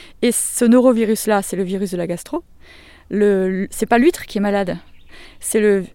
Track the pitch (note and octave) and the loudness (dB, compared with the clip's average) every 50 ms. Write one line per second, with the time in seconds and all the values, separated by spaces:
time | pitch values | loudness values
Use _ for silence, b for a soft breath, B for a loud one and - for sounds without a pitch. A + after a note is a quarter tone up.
0 | B B B B - A#3+ A#3 - - - - - A#3+ A#3 A#3 B3+ A#3+ C4 A#3+ A3 | B B B B -2 0 0 0 -4 -6 -2 0 4 6 6 6 6 4 4 4
1 | A3+ G3+ A3 - - A3 G#3+ G3+ G3 - - F3+ G3 F3 G3 F#3+ G3+ F#3+ F#3 F3 | 2 0 -2 -2 0 0 0 0 -2 -4 -6 -6 -4 -4 -4 -6 -6 -6 -6 -6
2 | F3 F#3 E3+ F3 - - - E4+ - - - B B B B B B B B B | -4 -6 -6 -8 -8 -8 -10 -10 -10 -10 -20 B B B B B B B B B
3 | B B - G#3 G#3 G#3 G3+ F#3+ F#3 F#3 F#3+ F#3 G3 - - - A3+ - A#3+ A#3 | B B -2 0 2 2 2 2 0 -2 -2 -4 -6 -8 -4 -6 -2 2 2 4
4 | B3 E4+ F4+ - - - - G#3 G3+ G#3 G3+ G3+ G3 F3+ E3 F3 - - - - | 4 2 2 0 -12 -8 -6 -4 -2 0 0 -2 -2 -4 -6 -10 -12 -18 -20 -20
5 | - B B B B B B B - - - A3+ G#3+ G#3 G3+ G3 F3+ - | -20 B B B B B B B -12 -4 -2 2 2 2 2 2 -2 -4